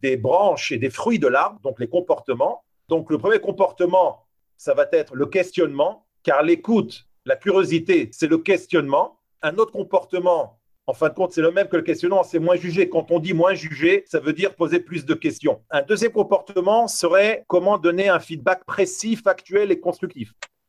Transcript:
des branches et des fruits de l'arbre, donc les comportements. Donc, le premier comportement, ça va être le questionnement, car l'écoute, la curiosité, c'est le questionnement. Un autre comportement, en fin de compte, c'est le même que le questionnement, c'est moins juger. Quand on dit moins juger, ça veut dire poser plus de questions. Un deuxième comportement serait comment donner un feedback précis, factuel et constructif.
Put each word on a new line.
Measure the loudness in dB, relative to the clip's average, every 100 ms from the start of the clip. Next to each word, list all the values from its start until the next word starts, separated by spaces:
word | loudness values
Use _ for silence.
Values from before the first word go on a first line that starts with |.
des | -4 -2
branches | 2 2 2 0 -4
et | -4
des | -6
fruits | -4 -2 0
de | 2
l'arbre, | 2 0 -4
donc | -10 -8
les | -4
comportements. | -4 -2 -4 -4 -2 -2 -4 _ _ -4
Donc, | -4 -2
le | -2
premier | 0 0
comportement, | 0 -2 -2 0 0 2 2 -2 _ _ _ _
ça | -2
va | 0 2
être | 0 0 -4
le | -2
questionnement, | -2 -2 -2 -2 0 -2 -4 _ _
car | 0 2
l'écoute, | 2 0 2 0 0 -8 _ _ -4
la | -2
curiosité, | 2 2 2 0 2 0 0
c'est | -4 0
le | 0
questionnement. | 2 -2 0 -2 2 0 0 _ _ _
Un | -4 -2
autre | -2
comportement, | -4 -4 -4 -2 -2 0 0 -2 _ _ _ -8
en |
fin | -2 -2
de |
compte, | -2 -4
c'est | 0
le | 0
même | 0 0
que | 0
le |
questionnement, | -2 -2 0 0
c'est | 0 0
moins | 0 0
juger. | 0 -2 0
Quand | -2 0
on | -2
dit | 0
moins | 2 2
juger, | 0 -6 -2 2 2 0
ça | -4
veut | -2
dire | -2 -2 -2
poser | -2 -2
plus | -2 -6 -4
de |
questions. | -2 -4 -2 -2 -2 -2
Un | -2
deuxième | 0 0 0
comportement | 0 0 0 0 -2 2 2 2
serait | 0 2 4 4 0 0
comment | 0 2 2
donner | 2 2 2
un | 0
feedback | -2 -4 -2 -2 -2
précis, | -2 -2 -2 -4 -2
factuel | 0 -2 0 0 0
et | 0
constructif. | -2 -6 -8 -10 -14 _ -20 _